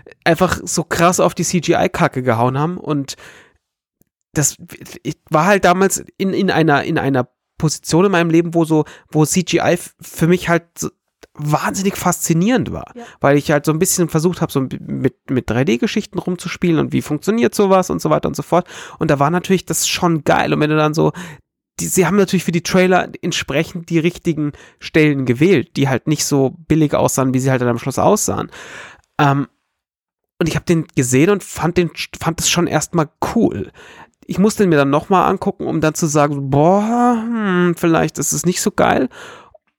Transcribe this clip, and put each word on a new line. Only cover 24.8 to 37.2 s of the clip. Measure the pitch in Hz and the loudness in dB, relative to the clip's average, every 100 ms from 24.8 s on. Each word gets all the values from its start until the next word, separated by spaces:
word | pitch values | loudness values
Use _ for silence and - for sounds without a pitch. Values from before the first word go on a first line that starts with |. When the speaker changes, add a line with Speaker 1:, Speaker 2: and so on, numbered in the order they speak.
| - 160 151 139 127 | -2 2 4 2 0
Speaker 1:
gewählt, | 120 170 160 - - | 2 4 2 0 -2
die | 135 | 0
halt | 127 - | 0 -2
nicht | 147 | -2
so | - 143 131 - - | 0 0 0 -2 -2
billig | 156 151 | 0 2
aussahen, | 135 131 - 131 | 2 0 0 0
wie | 127 | 0
sie | 135 | 0
halt | 131 | 0
dann | 123 | 0
am | 117 | -2
Schluss | - - | -4 0
aussahen. | 165 208 - - - - - - - - _ - | 2 2 0 -6 -8 -12 -20 -20 -20 -20 _ -2
Ähm, | 147 139 135 _ _ _ _ _ _ _ _ - | 0 0 -2 _ _ _ _ _ _ _ _ -4
und | 160 | -2
ich | |
hab | 143 - | -2 0
den | 165 - | 0 -2
gesehen | - 123 127 175 | -2 0 2 4
und | 202 | 2
fand | - - 165 170 | -4 -6 -2 0
den, | 165 - - - | -2 -4 -14 -8
fand | - 160 | -6 -4
es | - | -2
schon | 175 175 | 0 0
erstmal | 160 - 170 151 - - | -2 -2 -2 -2 -4 -4
cool. | 233 208 202 - - - - - _ - | 0 0 -2 -10 -14 -20 -20 -20 _ -8
Ich | - | 0
musste | 208 - | 2 2
ihn | 196 | 2
mir | 151 | 4
dann | 139 | 4
nochmal | 147 - 185 69 | 0 2 2 2
angucken, | 190 196 - 139 | 0 -4 -4 -4
um | 160 | -2
dann | 156 | -2
zu | 151 165 | 0 0
sagen, | 147 143 143 139 | 2 2 0 -2
boah, | 139 160 196 214 240 240 233 | 2 4 4 2 2 2 2